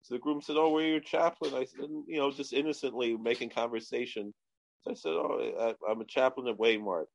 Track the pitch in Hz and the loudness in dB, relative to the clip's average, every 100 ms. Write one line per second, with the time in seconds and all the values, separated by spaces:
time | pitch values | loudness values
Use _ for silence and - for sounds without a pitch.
0 | - 123 147 147 147 151 160 156 160 156 | -6 -4 -2 -2 0 4 4 4 4 0
1 | 147 - 165 - 156 135 131 127 147 151 | 0 2 2 2 -4 -2 -4 -6 -8 -8
2 | 147 160 139 139 139 131 151 147 135 117 | -4 0 0 0 -2 0 0 -2 -4 0
3 | 120 113 113 120 117 120 117 113 110 123 | 0 0 0 0 0 -2 0 -2 -4 -4
4 | 120 - 104 - _ _ _ _ - - | -4 -6 -8 -12 _ _ _ _ -8 -6
5 | 160 160 - - 117 95 113 110 - 113 | -2 0 0 0 -2 0 -2 -2 -2 -2
6 | 110 - 131 127 123 104 113 110 104 87 | -2 2 2 2 -6 2 4 4 2 -2
7 | 78 | -4